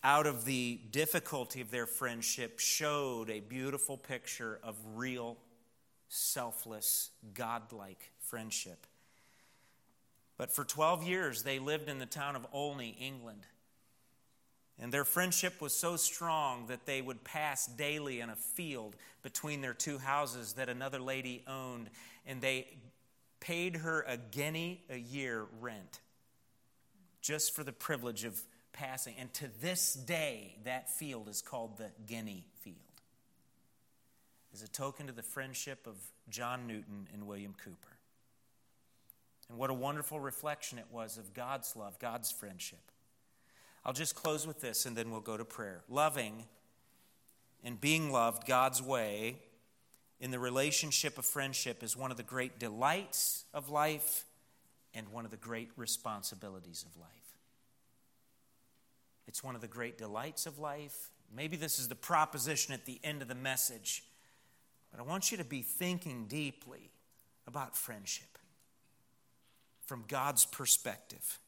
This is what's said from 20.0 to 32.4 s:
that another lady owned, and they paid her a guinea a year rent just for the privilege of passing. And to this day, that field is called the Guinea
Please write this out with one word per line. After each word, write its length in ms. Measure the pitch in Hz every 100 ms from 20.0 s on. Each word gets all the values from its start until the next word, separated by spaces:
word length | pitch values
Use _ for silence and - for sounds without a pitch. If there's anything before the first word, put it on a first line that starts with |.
| 135 139 143 123 110
that 160 | 107 127
another 320 | 123 135 131
lady 420 | 127 131 123 123 -
owned, 420 | 135 131 123 110 - - -
and 160 | - 131
they 280 | 135 131 131 - 110 - _ _ _ _
paid 340 | - 170 180
her 300 | 170 165 160 135
a 100 | 123
guinea 680 | 113 135 147 160 170 175 -
a 100 | 127
year 480 | 120 139 131 113 107 113
rent 420 | 120 107 95 - - _ _ _ _ _ _ _ _ - - _
just 320 | - 151 147
for 120 | -
the 80 | 139
privilege 520 | 127 - 147 120 107
of 160 | 113 95 - - _
passing. 440 | - 135 131 - 117
And 160 | 127
to 140 | - 143 104
this 340 | 160 180 -
day, 600 | 135 127 170 151 113 98 107
that 260 | 110 127 -
field 400 | - 151 123 107
is 140 | 101
called 360 | - 131 113 104
the 120 | 107 - 110
Guinea 400 | 117 110 95